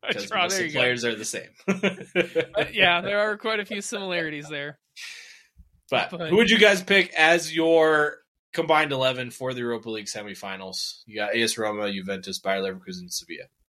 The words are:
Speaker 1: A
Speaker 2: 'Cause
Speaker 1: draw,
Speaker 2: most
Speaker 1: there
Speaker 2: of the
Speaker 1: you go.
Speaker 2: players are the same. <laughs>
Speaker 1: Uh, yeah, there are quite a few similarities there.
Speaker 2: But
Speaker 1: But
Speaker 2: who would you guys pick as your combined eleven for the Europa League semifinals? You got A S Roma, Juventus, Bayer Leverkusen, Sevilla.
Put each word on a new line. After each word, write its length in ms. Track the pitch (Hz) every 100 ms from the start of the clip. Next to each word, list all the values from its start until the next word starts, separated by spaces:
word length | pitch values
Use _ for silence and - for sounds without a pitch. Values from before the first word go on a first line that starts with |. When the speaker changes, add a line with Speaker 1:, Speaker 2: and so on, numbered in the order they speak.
Speaker 1:
A 100 | -
Speaker 2:
'Cause 160 | - 98
Speaker 1:
draw, 140 | 214
Speaker 2:
most 140 | 175 190
Speaker 1:
there 40 |
Speaker 2:
of 20 |
the 40 | 170
Speaker 1:
you 40 |
go. 60 | 143
Speaker 2:
players 260 | 127 123 117
are 100 | 107
the 100 | 110
same. 240 | 101 - _ -
<laughs> 800 | 185 202 185 - 185 175 165 - 208
Speaker 1:
Uh, 80 | 233
yeah, 300 | 226 190 175
there 180 | 196 202
are 180 | 214 208
quite 220 | 214 220
a 60 | 202
few 160 | 208
similarities 680 | 196 208 190 175 160 151 151
there. 300 | 151 143 147 _ - - - - - _ _ - _ _
Speaker 2:
But 180 | - -
Speaker 1:
But 200 | 175 160
Speaker 2:
who 80 | 180
would 120 | 226
you 80 | 226
guys 240 | 208 196
pick 320 | 185 196 180
as 400 | - 156 170 160 160
your 640 | 165 165 156 156 151 - _ _ _
combined 380 | - 156 156 151
eleven 380 | 135 131 127 123
for 220 | - 127
the 60 | 123
Europa 300 | 120 117 113
League 140 | 110 101
semifinals? 920 | 110 104 95 101 95 95 92 - - -
You 100 | 107
got 180 | 104 113
A 60 |
S 140 | 113 117
Roma, 340 | 107 104 104
Juventus, 480 | 98 92 98 95 92
Bayer 220 | 98 98
Leverkusen, 500 | 95 95 95 90 90
Sevilla. 320 | - - 82 - _